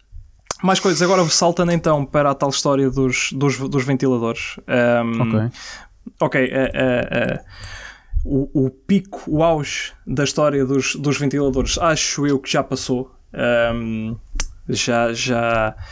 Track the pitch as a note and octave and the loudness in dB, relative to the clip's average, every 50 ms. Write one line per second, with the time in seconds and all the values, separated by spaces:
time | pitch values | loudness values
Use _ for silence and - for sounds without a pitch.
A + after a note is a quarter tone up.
0 | _ _ - - - - - _ _ - - - - F#3+ F#3+ F#3 - G3 E3 D3 | _ _ -20 -20 -20 -20 -20 _ _ -10 -8 -2 2 2 2 4 2 2 2 4
1 | F3+ F3 G3 E3+ E3+ D#3 - - F3+ E3+ E3+ - F3 E3+ F3 D#3+ - E3 D#3 D3 | 4 4 4 4 4 4 4 4 4 2 2 2 2 2 2 2 2 2 2 2
2 | C#3 - - D3+ C#3+ C#3 C#3 C#3 D3 C#3 C3+ - - D3 C#3 C3+ C#3 C3 B2 C3+ | 0 0 0 2 2 2 2 0 -2 -2 -2 0 0 2 2 2 2 2 2 2
3 | C3+ B2+ A#2+ - - - - C3+ C#3+ C#3 B2+ A2+ C3+ C3+ D3 C#3 B2 C#3 C#3 B2+ | 0 0 0 -2 -4 -4 -2 0 0 0 0 0 -4 -2 -2 -2 0 0 0 0
4 | C#3 C3 B2+ A#2 A#2 A2+ A#2 - - - - - - - B2+ B2 A#2+ A#2+ A#2+ A#2+ | 2 2 2 2 0 -2 -4 -4 -8 -12 -12 -14 -8 -2 0 2 2 4 2 2
5 | A#2 A#2 A2+ A2+ A2+ A2+ A2 A2 A2 B2 - - - - - - - - _ _ | 0 -2 -2 -2 0 0 0 0 0 -2 -6 -10 -16 -16 -16 -18 -20 -20 _ _
6 | - - - - D#3+ D3 - C#3 B2+ - - C3+ C3 - - - C3 C3 B2 A#2+ | -20 -18 -6 -2 -2 0 2 0 0 2 0 -2 -2 -2 0 0 0 2 2 0
7 | - - - A#2+ A#2 - - - - - - - - - - - - - - - | -2 -2 -2 -2 0 0 -2 -6 -8 -14 -20 -18 -16 -16 -16 -16 -16 -18 -20 -20
8 | _ - - - - - C#3+ C3 C#3 C3+ - - C3 C3 - - _ - G3 F#3+ | _ -6 -4 -4 -2 0 0 -2 -2 0 0 0 0 0 -2 -6 _ 2 2 2
9 | F#3+ - - - - - D#3 D3+ D#3+ E3+ E3 D3+ C#3 - - - - - - - | 2 -2 -14 -12 -6 -2 0 2 4 4 2 0 -2 -6 -6 -8 -8 -10 -12 -16
10 | - - C3 C#3 C#3+ C3+ - D#3+ D3+ D3 C#3+ C#3 C3+ B2+ C#3 C3+ A#2+ - - - | -10 -6 -2 0 0 0 2 2 2 2 2 2 0 2 2 0 0 0 -4 -2
11 | C#3 D3 C3+ - C#3+ C3+ C3+ C#3+ C#3+ C3+ C3 C3 A#2+ - - - - - - C3 | -2 -2 0 0 0 -2 0 0 0 0 0 0 0 0 0 0 2 2 2 0
12 | - - - D3+ C#3+ C#3+ C#3+ C3 - - - D3 C3+ - C3+ C3 - - C3 B2 | -2 -4 -2 -2 0 0 0 0 0 0 -2 -2 -2 -2 -4 -6 -2 -2 -2 -2
13 | C3+ - - - - _ - - B2 A#2+ A#2+ A#2 A#2 A#2 A#2 A#2 A2+ A2+ A2+ A2 | -4 -8 -12 -20 -20 _ -6 -2 0 2 2 2 2 2 0 -2 -4 -4 -4 -4
14 | A2 A2 A2+ A2 - - - - - - - - - - - G#2+ - B2+ A#2 A#2 | -4 -6 -8 -8 -12 -8 -4 -4 -4 -4 -4 -14 -6 -6 -4 -2 0 0 2 2
15 | A#2+ A#2 A#2 A#2 B2 B2+ B2 A#2 A#2 A#2 A#2 A2+ A2 G#2+ - - - - | 2 0 -2 -4 -2 -2 0 0 0 2 2 2 0 0 -2 -6 -14 -16